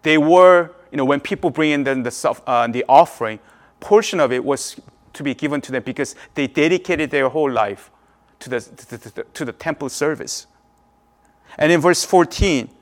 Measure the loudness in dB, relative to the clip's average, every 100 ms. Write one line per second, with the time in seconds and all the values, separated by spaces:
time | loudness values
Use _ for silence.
0 | 4 4 6 6 8 6 2 -10 _ -4
1 | -2 -2 -2 -4 -4 0 0 0 -2 -2
2 | -4 -4 -4 -4 -2 0 0 -2 4 4
3 | 4 0 -8 -8 _ _ _ _ 2 2
4 | 2 0 0 0 -2 -6 -6 -16 -20 _
5 | _ -10 -8 -4 -4 -6 -6 -8 -8 -8
6 | -8 -10 -14 -6 -4 0 2 0 -2 -4
7 | -2 0 -2 -2 -2 -2 -2 -4 -16 _
8 | _ _ _ _ -8 -8 -8 -20 -20 -18
9 | -16 -16 -14 -10 -12 -8 -8 -6 -8 -4
10 | -4 -4 -10 -12 -14 _ _ _ _ _
11 | _ _ _ _ _ -2 2 4 4 2
12 | 2 2 2 0 0 0 -4 _